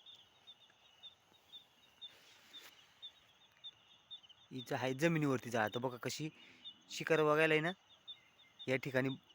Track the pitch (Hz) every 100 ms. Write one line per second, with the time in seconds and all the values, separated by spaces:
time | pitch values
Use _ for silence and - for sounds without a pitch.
0 | - - - _ - - - _ _ _
1 | - - _ - _ - - _ _ _
2 | - - - - - - - - - _
3 | - - - _ _ _ - - - -
4 | - - - - - 135 - 139 127 131
5 | 170 160 147 127 120 117 107 123 127 120
6 | 131 - 151 - - - - - - -
7 | 160 160 151 151 160 156 165 196 _ -
8 | - - - _ - - - 131 139 127
9 | 135 139 -